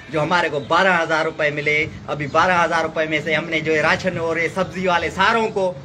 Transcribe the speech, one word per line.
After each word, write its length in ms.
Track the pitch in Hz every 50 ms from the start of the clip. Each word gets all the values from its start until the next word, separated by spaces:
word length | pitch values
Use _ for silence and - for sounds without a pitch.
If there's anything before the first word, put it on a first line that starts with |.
| - -
जो 100 | 151 156
हमारे 280 | 151 160 180 175 170 160
को 100 | 147 143 127
बारह 320 | 110 165 175 190 190 180 170
हज़ार 280 | 165 156 160 156 160
रुपये 260 | 160 156 160 156 147
मिले, 260 | 147 147 147 151 151 151 156 156 - - - -
अभी 200 | 151 147 147 135
बारह 320 | 135 160 175 185 180 175
हज़ार 220 | 170 160 170 160 160
रुपये 220 | 160 - 165 156 156
में 140 | 160 151 147
से 100 | 165 156
हमने 260 | 151 160 165 160 156
जो 120 | 147 156 160
है 80 | 151 147
राशन 340 | 160 185 180 - 185 175 175
और 200 | 165 165 165 165
ये 100 | 165 156
सब्जी 380 | - 190 185 160 170 185 185 180
वाले 220 | 175 170 170 156
सारों 360 | - 180 190 208 233 233 226 208
को 240 | - 196 190 185 175 143 -